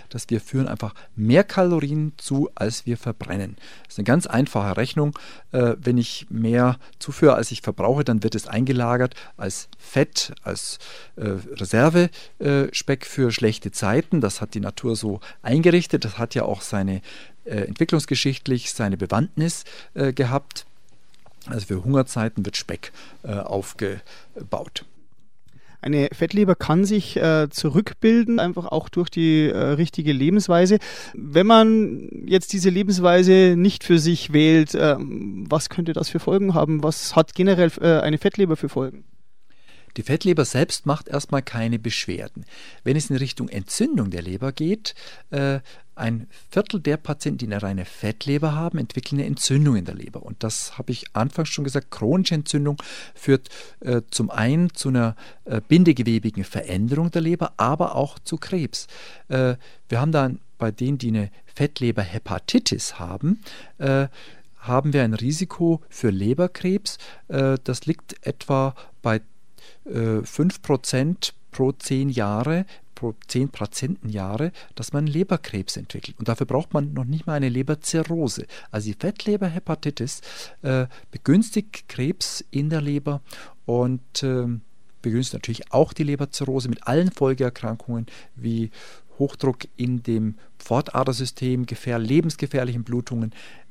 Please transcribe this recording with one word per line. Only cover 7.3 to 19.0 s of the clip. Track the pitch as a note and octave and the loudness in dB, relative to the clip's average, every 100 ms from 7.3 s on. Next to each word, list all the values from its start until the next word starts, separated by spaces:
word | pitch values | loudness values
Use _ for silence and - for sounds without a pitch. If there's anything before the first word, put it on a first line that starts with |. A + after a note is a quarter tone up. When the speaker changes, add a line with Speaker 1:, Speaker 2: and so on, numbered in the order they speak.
| A2 | 6
Speaker 1:
als | - | 2
ich | - | -4
verbrauche, | - G2+ G2 C#3 | -6 0 0 2
dann | B2+ A2 | 2 2
wird | A2 A2 | 0 -2
es | - | -2
eingelagert | G#2+ C3 B2+ A#2+ B2 B2+ - - - | 0 0 2 2 2 0 -4 -16 -10
als | F#2+ - - - | -8 -8 -12 -18
Fett, | - C3+ - - - - | -2 0 0 0 -6 -6
als, | - F#2+ - - - - - - | -8 -6 -8 -10 -14 -16 -16 -6
äh, | G#2 F#2+ - | -4 -4 -8
Reserve, | - F#2+ A2 D3+ E3+ F3 - - - | -8 0 4 6 6 4 0 -16 -4
äh, | C#3+ C#3 C3+ | 2 2 2
Speck | - - C3+ - | -2 -2 -4 -4
für | - B2 | 0 0
schlechte | A2 A2 G#2+ G2+ | 2 0 0 -6
Zeiten. | - G2 B2 - E3 | -4 0 0 2 2
Das | G#2+ - | 2 -2
hat | - A2 | -6 -6
die | |
Natur | G2+ - A#2+ A2 | -6 -4 -2 -2
so | G#2+ G2 - - | -2 -4 -8 -8
eingerichtet. | A2+ C#3 E3+ F3 - D3+ | 0 4 6 6 4 0
Das | A2 G#2+ | 0 -4
hat | A#2 B2 | -4 -2
ja | |
auch | A2 G2+ | -2 -4
seine, | - G#2 G2 F#2+ - - - - - | -4 -2 0 -2 -6 -16 -18 -16 -6
äh, | G#2+ | -4
entwicklungsgeschichtlich | - G#2 D#3+ E3 - C3+ C#3 C3 - B2 - | -2 0 2 2 2 0 0 -2 -2 -2 -2
seine | - G#2 | -2 -2
Bewandtnis, | F#2+ | -2